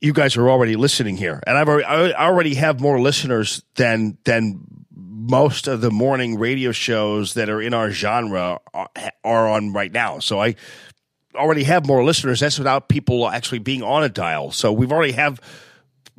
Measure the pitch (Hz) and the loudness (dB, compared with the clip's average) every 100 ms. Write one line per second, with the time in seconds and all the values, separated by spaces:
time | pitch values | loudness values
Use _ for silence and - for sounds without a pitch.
0 | 147 151 139 120 123 131 117 110 139 - | 0 2 2 4 4 4 2 2 2 0
1 | 110 95 92 73 - 131 151 147 - 156 | -2 -4 -4 -4 0 2 4 2 2 2
2 | 180 - 160 180 160 135 156 139 143 131 | 2 2 2 2 2 2 0 2 2 2
3 | 131 143 131 117 104 - - - 123 113 | 2 0 0 -2 -2 -6 -6 0 2 2
4 | 107 - - 117 110 92 - - - - | -2 -2 -2 0 0 -4 -14 -20 -20 -20
5 | 92 107 117 131 143 - - 120 117 107 | -16 -10 0 2 2 0 -4 -2 0 2
6 | 131 131 120 110 113 135 127 110 - 113 | 2 0 -2 -2 -2 -2 -2 -2 -2 0
7 | 107 107 101 120 107 107 113 117 110 95 | 0 -2 -2 -2 -2 -2 -2 -2 -2 -2
8 | 104 117 113 95 90 87 - - 95 - | -2 -2 -2 -2 -4 -6 -8 -10 -10 -10
9 | - - 107 117 110 107 104 101 98 113 | -12 -6 0 2 2 0 -2 -4 -4 -2
10 | 110 69 - 101 113 113 - - - _ | -4 -4 -4 0 0 -2 -12 -20 -20 _
11 | _ _ _ 131 151 151 135 175 143 135 | _ _ _ -2 0 2 2 2 4 4
12 | 135 160 135 120 147 143 135 139 - 139 | 4 2 0 0 0 0 0 0 0 0
13 | - 123 113 117 - 120 104 131 110 143 | 2 0 0 -2 -6 -6 -6 -4 -2 0
14 | 147 101 85 78 71 - 113 107 127 156 | 0 -2 -4 -4 -6 -2 0 0 0 0
15 | 151 120 147 127 - - - _ _ _ | 0 0 -2 -4 -14 -20 -20 _ _ _
16 | - | -20